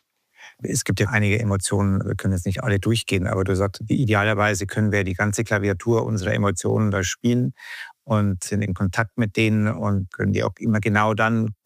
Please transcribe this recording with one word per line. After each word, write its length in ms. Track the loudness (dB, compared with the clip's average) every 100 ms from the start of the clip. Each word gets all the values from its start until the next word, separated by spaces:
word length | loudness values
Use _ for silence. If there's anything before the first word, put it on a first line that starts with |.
| _ _ _ -20 -20 -10
Es 220 | -6 -2
gibt 160 | -2 0
ja 80 | 0
einige 320 | 2 2 2
Emotionen, 640 | 0 -2 0 0 2 2 -2
wir 100 | -2
können 180 | -2
jetzt 120 | -2 -2
nicht 180 | -2
alle 160 | 0 0
durchgehen, 480 | 2 0 0 -2 0
aber 180 | 0 0
du 100 | 0
sagst, 260 | 0 -4 -2
idealerweise 800 | 0 2 2 2 2 2 0 -2
können 240 | -2 0
wir 140 | 0 0
die 80 |
ganze 300 | 0 -2 -2 0
Klaviatur 600 | 0 0 0 0 0 0
unserer 280 | -2 0
Emotionen 580 | 0 0 0 0 2 2
da 120 | 0
spielen 500 | -2 -2 0 2 0 -4 -14 -16 -18 -14
und 400 | -2 0 0 -2
sind 180 | -4 -2
in 120 | -2
Kontakt 440 | -2 -2 -2 -4 -2
mit 200 | -2 2
denen 300 | 2 2 0
und 420 | 0 -2 -2 -4
können 220 | -4 -2
die 100 | 0
auch 100 | -2 -2
immer 220 | 0 0
genau 320 | 2 2 2
dann 420 | 2 2 2 -2 -6